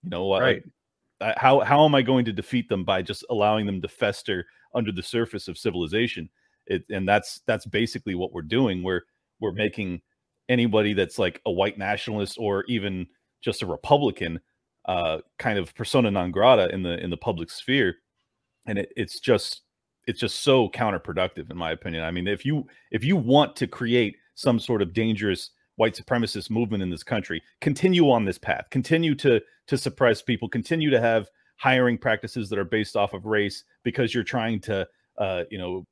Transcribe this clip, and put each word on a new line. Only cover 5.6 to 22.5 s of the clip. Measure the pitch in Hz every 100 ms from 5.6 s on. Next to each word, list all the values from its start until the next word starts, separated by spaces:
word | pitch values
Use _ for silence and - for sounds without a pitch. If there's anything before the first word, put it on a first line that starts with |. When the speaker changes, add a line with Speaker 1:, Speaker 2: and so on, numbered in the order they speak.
| 117 87 82 101 117 - 80 _ _ _ -
Speaker 1:
It, | 95 -
and | 101 95
that's, | 104 - - -
that's | 110 -
basically | 104 113 - - 90
what | 92
we're | 90
doing. | 78 113 131 92
We're, | 90 90 - _ _ _
we're | 110
making | 95 107 - 98 87 _ _ _ _ _
anybody | 123 117 107 104
that's, | 101 90 -
like, | 95 - -
a |
white | 90 101 101
nationalist | 98 104 - 107 98 -
or | 110 98
even | 101 120 101 92 90 _ _ _
just | - 107
a | 98
Republican, | 80 - 147 135 - 85 82 _ _ _ _ -
uh, | 92 85 78 - _
kind | 123 104
of | 85 -
persona | 113 139 117
non | 98 90
grata | 90 113 123 90
in | 95
the, | 87 85
in | 90
the | 85
public | - 87 82
sphere. | - - 135 101 - _ _ _ _ _ _ -
And | 101
it, | 95 -
it's | 113 -
just, | - 110 - - _ _ _ _ -
it's | 117
just | 110 -
so | - 131 107
counterproductive, | - 113 92 - 85 92 - 78
in | 90
my | 82
opinion. | 80 92 82
I | 82
mean, | 90 90
if | 101
you, | 135